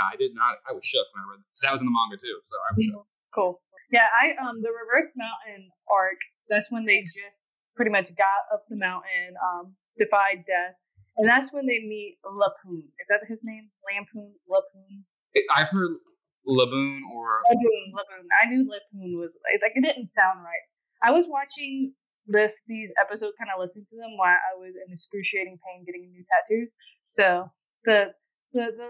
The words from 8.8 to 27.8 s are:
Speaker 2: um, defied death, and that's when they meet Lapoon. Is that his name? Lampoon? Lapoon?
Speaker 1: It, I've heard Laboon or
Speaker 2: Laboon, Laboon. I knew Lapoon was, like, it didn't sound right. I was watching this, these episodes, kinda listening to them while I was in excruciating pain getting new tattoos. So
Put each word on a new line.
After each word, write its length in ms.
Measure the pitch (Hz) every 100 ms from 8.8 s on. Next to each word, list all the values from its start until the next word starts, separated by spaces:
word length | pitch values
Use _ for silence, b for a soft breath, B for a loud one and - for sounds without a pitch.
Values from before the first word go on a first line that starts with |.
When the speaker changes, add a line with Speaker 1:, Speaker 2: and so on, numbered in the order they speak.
| 185 185 185 185 180 175
Speaker 2:
um, 360 | 180 175 185 190 _ -
defied 460 | 208 202 196 185 175
death, 280 | 180 180 185 _ _ _ -
and 100 | 220
that's 240 | 254 269
when 140 | 285 262
they 120 | 233
meet 400 | 214 214 208 -
Lapoon. 600 | 196 196 202 - 190 170 147 -
Is 80 | -
that 140 | 208 214
his 120 | 226
name? 280 | 226 220 214 _ 196
Lampoon? 480 | 202 202 220 208 202 _
Lapoon? 560 | 190 196 190 190 202 - _ _
Speaker 1:
It, 100 | 143 - 147
I've 140 | -
heard 260 | 190 180 165 _ _ _ _ 139
Laboon 520 | 127 123 135 139 139 -
or 280 | - 233 220 240
Speaker 2:
Laboon, 480 | 240 233 208 190 202
Laboon. 320 | 196 185 175 190
I 40 | 233
knew 200 | 254 262
Lapoon 480 | 202 - 202 180 170
was, 120 | 170 -
like, 280 | - 202 220 247
it 80 |
didn't 280 | 302 254 208 214
sound 280 | 185 185
right. 240 | 170 170 - _ _ _
I 80 | 233
was 140 | 320 339
watching 680 | 277 277 294 277 269 269 - _ _ 208
this, 240 | 208 214 214 -
these 240 | 220 208 -
episodes, 360 | 196 214 214 214
kinda 160 | 214 190
listening 300 | 185 208 202
to 60 | 226
them 180 | 226 208
while 180 | 185 175
I 200 | 185 185
was 160 | 185 185
in 160 | 185
excruciating 640 | 170 - 202 185 196 185 180 190
pain 180 | 180 180
getting 260 | 175 180
new 120 | 180 180
tattoos. 420 | 180 - 220 240 _ b b _ -
So 340 | 190 180 175 _ _ _